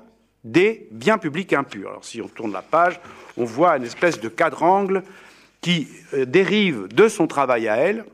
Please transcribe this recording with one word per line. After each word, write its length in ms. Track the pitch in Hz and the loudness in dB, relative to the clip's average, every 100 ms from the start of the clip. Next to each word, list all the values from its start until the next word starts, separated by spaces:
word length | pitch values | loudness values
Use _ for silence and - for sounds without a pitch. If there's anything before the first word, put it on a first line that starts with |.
| - _ _ _ | -16 _ _ _
des 460 | 117 139 208 220 - | -2 2 2 0 -10
biens 260 | 110 143 220 | -4 0 0
publics 340 | 160 151 190 | -2 -8 -2
impurs. 380 | 147 135 104 98 | -2 -2 -10 -14
Alors 140 | 101 | -14
si 160 | - 117 | -14 -12
on 80 | 92 | -12
tourne 240 | - 110 | -10 -10
la 100 | 95 | -8
page, 380 | - 156 175 170 - - - - | -2 0 0 -2 -12 -20 -14 -8
on 80 | |
voit 320 | 117 117 175 147 | -6 0 2 2
une 80 | |
espèce 360 | 120 - 175 127 | -4 -2 -2 0
de 80 | 110 | -6
quadrangle 760 | - 165 - 165 196 196 190 190 - - _ _ _ | -2 -2 2 2 2 0 -4 -6 -16 -20 _ _ _
qui, 280 | 165 175 131 - - | -2 -2 -4 -12 -6
euh, 100 | 139 | -4
dérive 640 | 127 156 185 208 196 120 95 | 2 2 2 2 0 -2 -2
de 200 | 120 220 | 4 4
son 180 | 208 160 | 4 -2
travail 420 | 143 135 120 110 | 0 0 2 0
à 80 | 110 | 0
elle 280 | 170 220 208 | 0 -2 -8